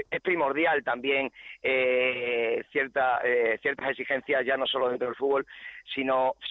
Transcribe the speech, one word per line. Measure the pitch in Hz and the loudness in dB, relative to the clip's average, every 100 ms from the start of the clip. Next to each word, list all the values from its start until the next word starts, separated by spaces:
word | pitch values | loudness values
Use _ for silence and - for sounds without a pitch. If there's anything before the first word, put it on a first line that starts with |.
| - | -6
es | 160 | -4
primordial | 185 175 139 139 165 147 | 0 0 2 2 2 2
también, | 127 123 135 135 135 - - - | 0 -2 0 0 -2 -8 -18 -4
eh, | 131 131 127 127 127 127 120 117 113 117 - | 0 2 4 4 2 0 -2 0 0 -2 -2
cierta, | 147 135 139 127 120 | -2 -2 0 2 2
eh, | 123 120 113 107 | 2 2 2 0
ciertas | 139 139 135 | -2 -2 -4
exigencias, | 127 127 135 - 135 | -4 -4 -4 0 0
ya | 127 131 | 0 0
no | 131 | 0
solo | 135 127 | 0 0
dentro | 123 127 | 0 -2
del | - | 0
fútbol, | 135 139 - - - - - | 2 2 0 -12 -16 -16 -8
sino, | 135 135 131 127 - - | -4 0 2 2 -2 -8